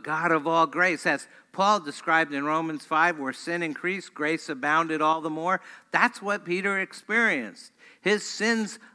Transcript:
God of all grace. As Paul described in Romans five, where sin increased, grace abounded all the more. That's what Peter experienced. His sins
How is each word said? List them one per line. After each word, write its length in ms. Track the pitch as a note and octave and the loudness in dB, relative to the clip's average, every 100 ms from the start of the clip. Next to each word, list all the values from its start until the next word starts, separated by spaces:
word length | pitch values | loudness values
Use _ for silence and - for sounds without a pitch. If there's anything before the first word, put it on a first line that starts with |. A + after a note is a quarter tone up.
God 280 | D3 D#3 E3+ | -4 0 2
of 160 | D#3+ D3 | 2 4
all 200 | E3 D#3+ | 4 4
grace. 380 | C#3+ F3+ D#3 E3+ | 4 2 2 0
As 220 | C#3+ - - _ | -2 -4 -20 _
Paul 280 | - G3 G#3 | 0 2 2
described 540 | D3 - - D#3+ D#3+ | 0 -8 2 2 2
in 120 | C#3+ D3 | -2 0
Romans 400 | D#3 E3 D3+ - | 0 -2 -6 -2
five, 340 | D#3 E3+ D#3+ | 2 2 0
where 140 | C3+ | -6
sin 300 | B2+ - E3+ | -6 -6 -4
increased, 500 | E3 C#3+ F3 F#3+ - | -4 -4 -4 -6 -8
grace 360 | - D3 D#3+ - | -6 -2 -2 -6
abounded 520 | C3+ D3 D#3 E3 D#3 | -4 0 2 2 2
all 200 | D#3 D#3+ | 2 2
the 80 | D#3+ | -2
more. 320 | D#3 E3+ F#3 - - _ | -4 -2 -2 -4 -20 _
That's 300 | E3+ A#3 - | 0 0 -2
what 240 | G3+ G#3 F3 | -4 -4 -2
Peter 340 | F3+ G3 G3 | -2 0 0
experienced. 920 | F#3 - - A3 A3+ D#3 G#2+ - - _ - - | -2 -8 -2 2 2 0 -4 -10 -20 _ -20 -4
His 240 | F#3 G#3 - | 0 0 -2
sins 540 | - G#3+ A3+ G#3 - - | -2 0 0 -2 -8 -20